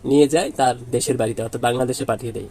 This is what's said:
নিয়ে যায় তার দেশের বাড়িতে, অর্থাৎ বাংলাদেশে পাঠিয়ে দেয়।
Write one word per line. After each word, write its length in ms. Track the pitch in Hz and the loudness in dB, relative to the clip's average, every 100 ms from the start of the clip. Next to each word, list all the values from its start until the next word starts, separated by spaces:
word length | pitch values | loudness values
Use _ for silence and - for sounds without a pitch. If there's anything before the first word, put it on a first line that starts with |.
| 127 | 4
নিয়ে 220 | 143 143 | 4 6
যায় 240 | 160 269 | 4 0
তার 240 | - 131 123 120 | 0 0 0 -2
দেশের 260 | 135 - 123 | -2 0 0
বাড়িতে, 260 | 113 110 | -2 -2
অর্থাৎ 180 | 110 120 | -6 -2
বাংলাদেশে 440 | 123 123 127 127 139 | -2 0 -2 -2 -4
পাঠিয়ে 280 | 110 117 | -4 -4
দেয়। 140 | 107 98 | -10 -12